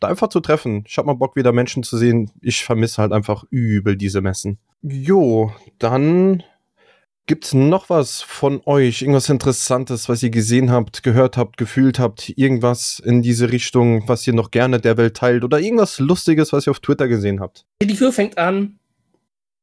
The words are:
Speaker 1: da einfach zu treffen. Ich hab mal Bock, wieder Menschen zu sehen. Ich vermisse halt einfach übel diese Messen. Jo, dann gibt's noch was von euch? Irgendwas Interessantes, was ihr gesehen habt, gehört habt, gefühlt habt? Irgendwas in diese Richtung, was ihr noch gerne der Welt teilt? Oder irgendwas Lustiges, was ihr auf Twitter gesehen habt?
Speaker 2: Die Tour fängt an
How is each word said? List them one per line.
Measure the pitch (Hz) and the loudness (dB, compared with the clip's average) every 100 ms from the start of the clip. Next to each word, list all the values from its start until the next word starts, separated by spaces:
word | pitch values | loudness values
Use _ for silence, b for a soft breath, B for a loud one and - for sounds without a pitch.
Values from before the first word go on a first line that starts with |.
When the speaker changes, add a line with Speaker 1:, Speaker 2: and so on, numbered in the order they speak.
Speaker 1:
da | - | -4
einfach | 180 214 | -2 -2
zu | 185 | -2
treffen. | 160 151 127 104 104 | 0 -2 -2 -6 -6
Ich | - | -6
hab | 143 | -4
mal | |
Bock, | 127 131 - | -2 -2 0
wieder | 123 | 2
Menschen | 120 123 - | 2 0 -4
zu | 120 117 | -6 0
sehen. | 120 117 107 - | 2 2 0 -6
Ich | 117 - | -6 -4
vermisse | - 117 113 - | -2 -2 -2 0
halt | 107 | 0
einfach | 107 104 104 - | 0 -2 -6 -4
übel | 131 117 104 104 98 | -2 0 0 0 -2
diese | 98 98 | -2 -2
Messen. | 95 95 101 101 _ _ | -2 -4 -6 -10 _ _
Jo, | 151 135 139 190 139 110 110 107 B _ | -10 -8 0 2 4 2 0 -6 B _
dann | 117 127 147 180 190 185 b b b b b b b _ - | -2 0 2 2 2 0 b b b b b b b _ -4
gibt's | 156 - | -4 0
noch | 135 139 185 - | 2 4 2 0
was | 170 131 - | 0 0 -6
von | - - 143 139 - | -14 -4 -2 -2 0
euch? | 143 127 117 | 2 2 0
Irgendwas | 131 139 - | 0 0 2
Interessantes, | 135 143 123 - 127 131 120 - | 0 0 -2 -2 -2 -2 -8 -4
was | 120 | -2
ihr | 123 | 0
gesehen | 113 107 123 131 | 0 2 2 4
habt, | 123 110 - | 2 0 -4
gehört | 131 117 127 - | 0 4 2 2
habt, | 120 - | -4 -4
gefühlt | 113 - 135 123 | -4 2 2 2
habt? | 120 107 - 113 | -2 -4 -12 -2
Irgendwas | 135 127 123 120 - - | 0 2 0 -2 -4 -8
in | 113 120 | 0 2
diese | 120 113 120 | 2 0 0
Richtung, | 120 - 127 120 113 107 | 0 -2 2 2 2 0
was | 120 - | -2 0
ihr | |
noch | 117 110 | -2 0
gerne | 117 127 123 | 0 0 2
der | 113 113 | 2 2
Welt | 113 107 | 0 0
teilt? | 123 123 123 | 0 0 2
Oder | 147 | 0
irgendwas | 196 233 202 - | 0 0 0 0
Lustiges, | 135 180 - 160 156 | -2 0 2 2 2
was | 143 143 | 0 -2
ihr | |
auf | 139 | -4
Twitter | - 147 131 | -2 -2 0
gesehen | 117 101 98 | 0 0 -4
habt? | 95 - _ _ | -6 -14 _ _
Speaker 2:
Die | 208 202 | -4 0
Tour | 262 | 0
fängt | 247 208 180 | 2 -2 -2
an | 170 196 202 - _ _ _ _ _ _ _ _ | -2 -2 -4 -8 _ _ _ _ _ _ _ _